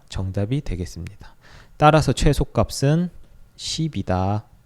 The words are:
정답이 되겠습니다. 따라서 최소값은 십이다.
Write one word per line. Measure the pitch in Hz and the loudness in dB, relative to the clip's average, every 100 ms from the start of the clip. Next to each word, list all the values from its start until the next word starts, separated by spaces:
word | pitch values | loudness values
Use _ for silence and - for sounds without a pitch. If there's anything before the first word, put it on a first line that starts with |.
| - | -12
정답이 | - 95 95 101 139 | -8 -6 -4 -2 -4
되겠습니다. | - 87 87 - 85 - - - - - - - | -4 -6 -6 -8 -12 -14 -20 -20 -20 -20 -14 4
따라서 | 151 156 135 | 6 6 4
최소값은 | 123 151 139 143 - - - 135 160 180 - - - - - | 2 2 2 0 0 -2 0 0 2 -2 -8 -20 -20 -20 -14
십이다. | - - 160 101 90 90 92 107 - - | -8 -6 -4 -4 -2 0 0 -2 -6 -20